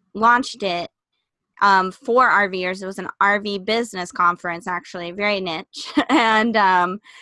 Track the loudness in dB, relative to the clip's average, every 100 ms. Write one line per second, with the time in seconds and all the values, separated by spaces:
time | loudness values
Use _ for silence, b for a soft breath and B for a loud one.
0 | _ 0 2 2 0 -6 -4 -4 -8 _
1 | _ _ _ _ _ 0 4 4 2 -6
2 | 0 2 4 4 0 -2 -6 -6 -10 -10
3 | -10 0 0 0 -2 -6 -2 -4 -4 -8
4 | -10 0 0 0 -6 -8 -8 -8 -8 -12
5 | -12 -4 -2 -2 -4 -8 -10 -16 -6 -4
6 | 0 2 4 2 2 2 4 4 2 -4
7 | B B